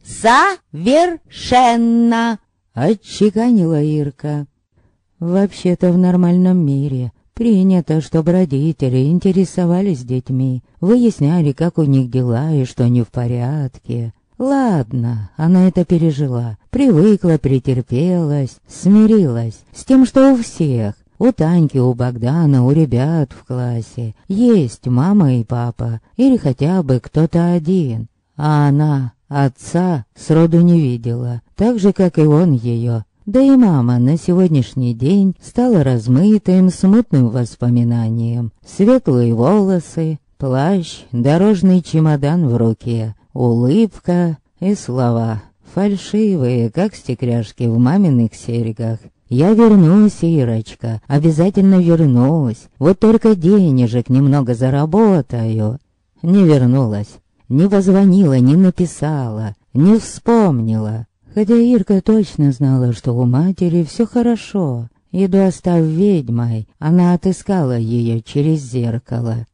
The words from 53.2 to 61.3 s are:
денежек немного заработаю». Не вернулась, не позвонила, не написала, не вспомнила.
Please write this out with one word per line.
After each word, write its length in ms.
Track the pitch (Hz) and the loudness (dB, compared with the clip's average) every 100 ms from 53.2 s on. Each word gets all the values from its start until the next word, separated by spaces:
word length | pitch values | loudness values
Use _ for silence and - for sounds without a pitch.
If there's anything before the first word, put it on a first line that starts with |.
| 226 | 2
денежек 720 | 202 160 208 175 131 120 123 - | 2 2 4 4 2 0 -2 0
немного 460 | 127 139 143 123 | 2 2 2 -2
заработаю». 1300 | 117 131 139 156 196 226 180 - 120 113 110 107 127 _ _ _ _ | -2 -2 -2 0 2 2 2 -2 -6 -4 -4 -4 -6 _ _ _ _
Не 240 | 165 196 | 0 2
вернулась, 720 | 175 143 123 135 117 104 104 - _ _ _ | 4 4 2 2 0 -4 -8 -16 _ _ _
не 180 | 131 196 | 0 2
позвонила, 720 | 196 190 190 196 185 175 131 | 2 2 4 4 4 2 4
не 160 | 127 | 4
написала, 1000 | 165 185 - 175 - 147 151 120 107 110 104 _ | 4 2 0 -6 -4 -6 -4 -6 -8 -10 -12 _
не 260 | 123 175 220 | 0 2 2
вспомнила. 1080 | - - - 233 196 127 110 110 107 110 117 _ _ | -2 -8 0 2 2 0 -2 -4 -4 -8 -12 _ _